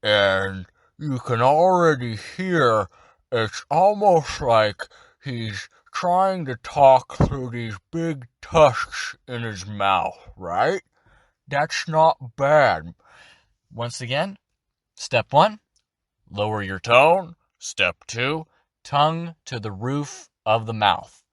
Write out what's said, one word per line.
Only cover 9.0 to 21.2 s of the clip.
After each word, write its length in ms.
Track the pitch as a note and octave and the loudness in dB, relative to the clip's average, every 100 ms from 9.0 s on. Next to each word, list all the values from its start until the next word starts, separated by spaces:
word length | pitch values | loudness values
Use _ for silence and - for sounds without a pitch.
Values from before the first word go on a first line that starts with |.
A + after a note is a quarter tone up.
| - - _ | -12 -12 _
in 160 | A#2+ | -8
his 220 | A#2 G2+ | -8 -10
mouth, 640 | F#2+ G#2 G2 F#2+ - - - | -12 -2 2 2 0 -8 -20
right? 460 | - F#2 F2 B2+ F#3+ _ _ _ _ _ _ _ | -16 -8 -2 0 0 _ _ _ _ _ _ _
That's 400 | C#3+ D#3 - - | -4 -4 -4 -4
not 480 | D#3 D#3+ - B2+ | 2 4 2 -6
bad. 580 | - C#3 D3+ C3+ E2+ D#2 E2+ _ _ - _ _ _ _ | -4 2 4 4 2 -6 -18 _ _ -20 _ _ _ _
Once 300 | - A#2+ - | -10 -10 -10
again, 360 | B2 C3+ F#3 G3 _ _ _ _ _ | -6 -4 -4 -8 _ _ _ _ _
step 380 | _ - B2 - | _ -4 -2 0
one, 260 | C#3+ F#3+ G#3+ _ _ _ _ _ _ _ | 2 2 0 _ _ _ _ _ _ _
lower 320 | G2 G#2 G#2+ | -6 -4 -2
your 180 | G2 F#2+ | -6 -8
tone. 560 | - A#2+ D3 F3+ F3 F3 _ _ | 4 6 6 4 0 -18 _ _
Step 400 | - - F#2 E2+ _ | -18 -2 -2 -2 _
two, 400 | A2+ B2+ D#3 D#3+ _ _ _ | -6 -4 -4 -8 _ _ _
tongue 520 | - C#3+ D3+ D#3+ E3+ E3 | -6 0 0 0 -8 -14
to 140 | - B2 | -14 -10
the 120 | G#2+ | -10
roof 580 | F#2+ A#2 C#3+ C#3+ - - _ | -8 -6 -6 -6 -12 -20 _
of 200 | - A2 | -2 -2
the 80 | A2+ | -2
mouth. 500 | A2+ G#2 F2 - _ | -2 0 0 -4 _